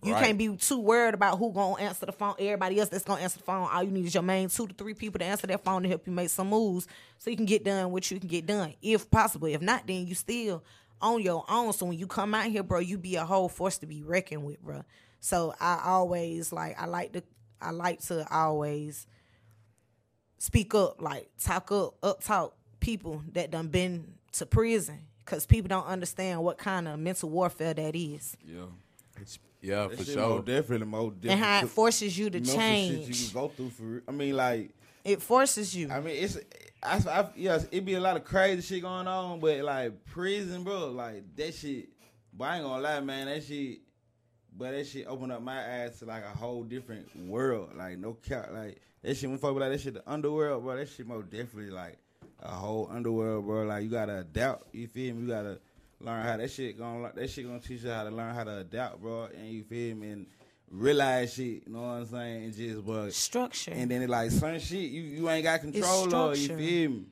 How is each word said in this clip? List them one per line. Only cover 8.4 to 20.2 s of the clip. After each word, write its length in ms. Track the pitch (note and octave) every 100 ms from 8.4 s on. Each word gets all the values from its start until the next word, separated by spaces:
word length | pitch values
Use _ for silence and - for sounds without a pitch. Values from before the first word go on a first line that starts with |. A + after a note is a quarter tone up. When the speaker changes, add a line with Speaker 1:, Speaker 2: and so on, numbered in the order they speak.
| D#3+
Speaker 1:
done, 280 | G#3 E3+ -
if 280 | G#3 A3 -
possible. 360 | A3 G#3+ D#3+ D#3
If 140 | D3
not, 240 | F3 B3 A#2+
then 180 | F#3 F3+
you 80 | F3+
still 480 | - A#3 A3+ E3+ - - _ -
on 200 | G#3+ A#3
your 220 | F#3 E3 -
own. 240 | A3 A#3+
So 140 | G3+ F3+
when 100 | E3
you 100 | F#3
come 260 | - G#3 G#3+
out 100 | A3
here, 180 | G#3+
bro, 160 | F#3 F3+
you 180 | F3+ G3
be 180 | F3+ F3+
a 100 | E3
whole 240 | F#3+ F3+
force 300 | - F#3 F3+
to 60 | D#3
be 160 | D3+
reckoned 420 | D3 F3+ F#3 D#3 D3
with, 160 | D3
bro. 220 | - C#3+ C#3+ - - _
So 340 | - F3+ E3 D3+
I 220 | F3 F3
always, 720 | - F#3 F3+ F3 E3+ E3 D#3+
like, 260 | E3 D#3+ -
I 60 | E3+
like 280 | F3 F3+
to, 100 | F3+ - _ - _
I 120 | -
like 280 | E3 F3 E3+
to 220 | - E3+ D3+
always 760 | D#3 D#3+ D3+ D3 D3 D3+ D3+ - _ _ _ _ _ _ _ _ _ _ _